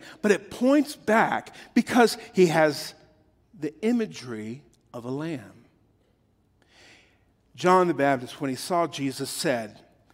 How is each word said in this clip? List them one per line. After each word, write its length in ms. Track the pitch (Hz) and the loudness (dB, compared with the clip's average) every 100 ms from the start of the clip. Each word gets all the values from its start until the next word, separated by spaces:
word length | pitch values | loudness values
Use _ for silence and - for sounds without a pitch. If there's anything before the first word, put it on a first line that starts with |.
| - - | -18 -4
But 100 | 214 | 0
it 180 | 180 - | 0 0
points 460 | - 247 294 285 - | -2 2 2 2 -4
back 580 | - 220 165 110 - - - | 0 2 2 -2 -8 -18 -2
because 420 | - - 240 226 - - | -2 2 4 4 2 -4
he 140 | - 175 | 2 4
has 480 | 160 156 139 - - _ _ _ _ _ 202 | 6 2 0 -10 -16 _ _ _ _ _ -10
the 160 | 147 - | -10 -4
imagery 800 | 214 240 214 117 127 110 107 127 - _ _ | -2 0 -2 -8 -12 -10 -10 -12 -16 _ _
of 120 | 123 | -14
a 60 | 120 | -8
lamb. 420 | 135 160 147 98 - _ _ _ _ _ _ _ _ _ _ _ _ - - _ _ _ _ _ | -8 -6 -10 -12 -20 _ _ _ _ _ _ _ _ _ _ _ _ -20 -20 _ _ _ _ _
John 340 | 120 165 185 175 | -2 4 4 4
the 60 | |
Baptist, 460 | 139 139 131 123 - | 2 2 0 -4 -8
when 100 | 139 | -8
he 60 | 127 | -8
saw 300 | - 180 165 | -4 -2 -2
Jesus, 440 | 139 139 127 135 | -4 -6 -6 -10
said, 500 | - 165 123 107 - _ _ _ | -6 -2 -2 -4 -14 _ _ _